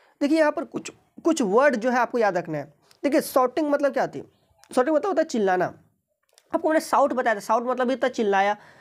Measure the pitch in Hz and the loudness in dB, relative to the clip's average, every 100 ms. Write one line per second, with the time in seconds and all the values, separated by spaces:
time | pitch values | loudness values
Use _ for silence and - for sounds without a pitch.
0 | _ - 277 320 302 302 247 - - - | _ -4 0 2 2 -2 -6 -10 -12 -18
1 | _ - 339 320 208 214 285 247 247 247 | _ -6 -2 0 2 4 4 2 0 0
2 | 226 247 208 180 - 151 139 _ _ _ | 0 0 0 0 -4 -8 -10 _ _ _
3 | 285 285 - 269 254 330 294 285 285 254 | 0 0 2 0 0 0 -2 0 0 -2
4 | 170 147 - _ _ _ - - 254 302 | -4 -6 -16 _ _ _ -6 -2 2 2
5 | 392 320 320 240 196 185 170 - _ _ | 0 -2 -2 0 0 0 -2 -6 _ _
6 | _ _ _ _ _ - 320 311 320 233 | _ _ _ _ _ -4 0 0 2 2
7 | 285 247 233 208 220 226 240 240 254 254 | 2 0 -2 -2 0 -2 0 -2 -2 0
8 | 254 254 208 196 202 208 - - | -2 0 0 2 2 -2 -8 -20